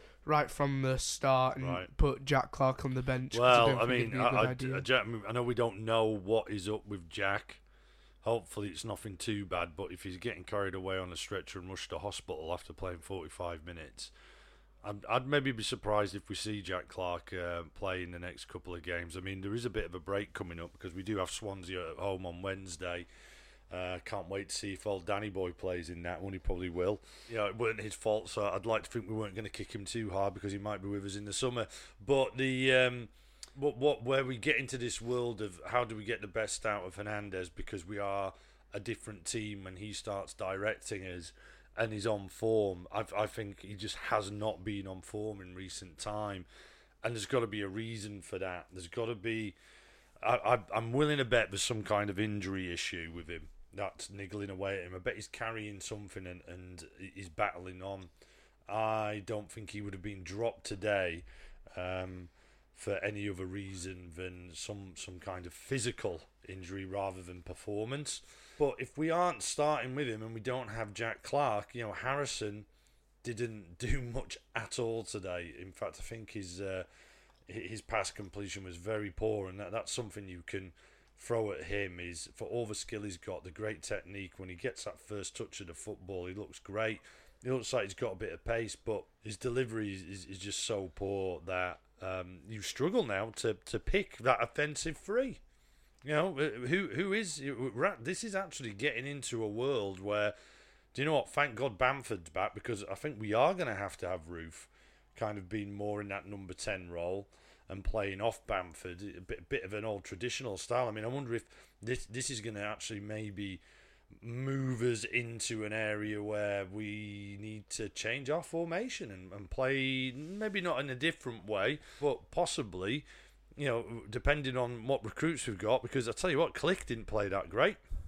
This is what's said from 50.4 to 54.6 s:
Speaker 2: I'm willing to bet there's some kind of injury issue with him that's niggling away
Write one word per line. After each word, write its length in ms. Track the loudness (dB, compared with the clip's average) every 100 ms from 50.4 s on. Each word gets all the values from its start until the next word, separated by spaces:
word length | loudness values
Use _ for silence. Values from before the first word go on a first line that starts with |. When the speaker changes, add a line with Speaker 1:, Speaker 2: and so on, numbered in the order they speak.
| 6 4 4 -2
Speaker 2:
I'm 160 | 2
willing 260 | 4 4 4
to 80 | 4
bet 240 | 4 4
there's 140 | 2
some 180 | 0 0
kind 300 | 2 4 4
of 80 | 2
injury 520 | 2 0 -2 -2 -2
issue 400 | -2 -2 -4 -6 -8
with 120 | -8
him 200 | -8 -10 -16 -12 -6
that's 360 | -6 -6 -10
niggling 400 | -10 -6 -4 -4
away 260 | -2